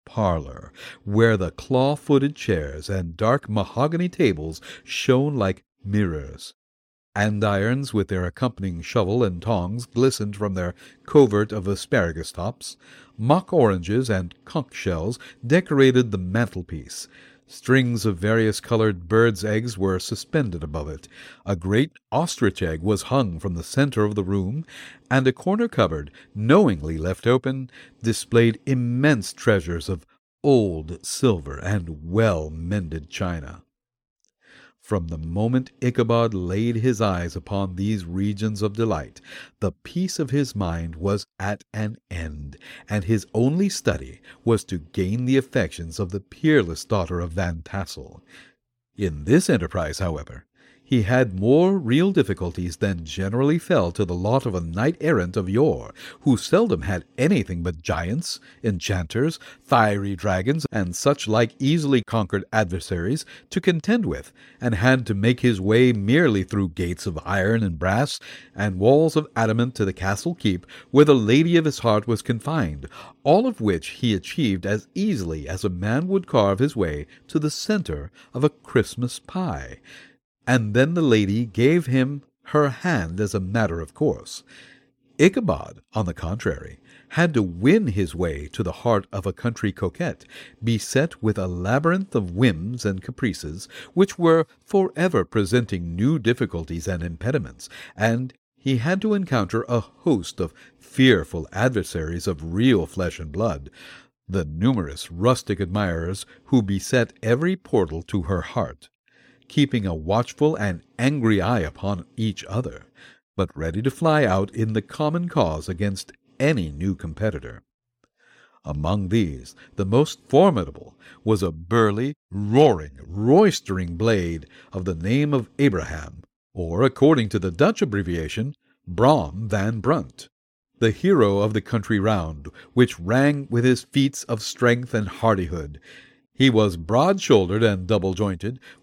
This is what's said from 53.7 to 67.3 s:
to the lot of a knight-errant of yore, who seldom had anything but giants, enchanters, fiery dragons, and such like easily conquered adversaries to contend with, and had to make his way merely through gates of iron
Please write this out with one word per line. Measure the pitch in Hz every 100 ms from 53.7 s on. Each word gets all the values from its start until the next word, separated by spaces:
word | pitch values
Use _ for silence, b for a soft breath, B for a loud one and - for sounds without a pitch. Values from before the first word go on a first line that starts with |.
| 160 87
to | 85 90
the |
lot | 87 98 131 127
of |
a | 90
knight-errant | 82 87 131 170 165 123 90 104
of | 92
yore, | 104 151 78 104 - B B
who | 147 113
seldom | - 185 233 87
had | 71 92 - -
anything | 143 180 98 87
but | 85 80
giants, | - 82 87 139 - - B B
enchanters, | 110 92 - 95 80 - 156 - B B
fiery | - 123 107 101 98 95
dragons, | 101 92 101 160 -
and | 110 90 90
such | 139 143 110
like | 110 113 -
easily | 135 165 147 127 -
conquered | 117 98 101 -
adversaries | 110 95 87 - 87 90 151 - B B
to | 185
contend | 185 170 - 233 151
with, | - - _ b b
and | 123 101
had | 123 131
to | 120
make | 98 110 127
his | 123 98
way | 95 113 127
merely | 110 98 143 160 101
through | 90 101 95
gates | 80 87 90
of | 98 78
iron | -